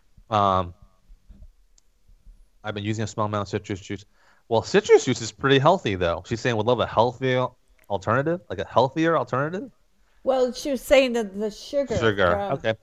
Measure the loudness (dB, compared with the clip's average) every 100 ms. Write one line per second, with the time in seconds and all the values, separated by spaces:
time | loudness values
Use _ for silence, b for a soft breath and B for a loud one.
0 | _ -20 -4 0 2 2 -2 -8 -20 _
1 | -20 -20 -20 -20 -20 _ _ _ _ _
2 | _ _ -20 -20 _ _ -12 -8 -6 -4
3 | -4 -4 -4 -4 -4 -6 -6 -10 -10 -12
4 | -14 _ _ _ -2 -2 2 2 6 4
5 | 4 -2 -6 -4 2 4 6 4 0 0
6 | 0 -2 -4 -6 -2 -2 0 0 0 2
7 | 0 0 -2 0 -2 -6 _ _ -8 -4
8 | 0 0 0 -4 -6 -10 -2 2 2 2
9 | 0 0 0 -2 -4 -6 -12 -18 _ _
10 | _ _ -2 0 0 -2 -6 -6 4 4
11 | 4 0 -4 -6 -8 -8 -6 -4 -2 0
12 | 2 4 4 2 -2 -4 -4 -4